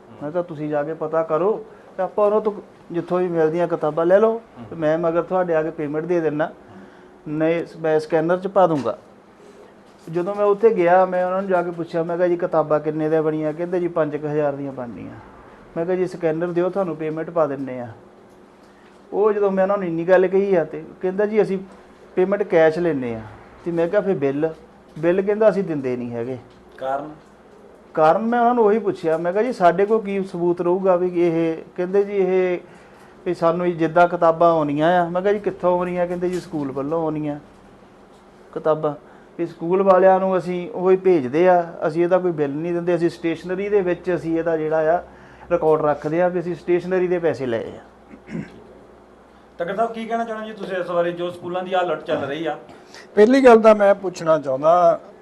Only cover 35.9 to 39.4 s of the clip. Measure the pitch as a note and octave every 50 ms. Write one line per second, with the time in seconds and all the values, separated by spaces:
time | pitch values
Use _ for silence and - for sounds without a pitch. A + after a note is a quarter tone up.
35.9 | F3 F3+ F3 F3 F3+ F3 F3+ F3+ F3+ F3 D3+ - D#3+ D3+ C#3+ C3+ C3 C#3 C3+ C#3+
36.9 | D#3+ E3+ D#3+ D#3 D3+ D3+ D3+ D3 D3 D3 - - - - - - - - - -
37.9 | - - - - - - - - - - - - - E3 - D#3+ D#3 D#3 D#3 D3+
38.9 | C#3+ - - - - - - - - -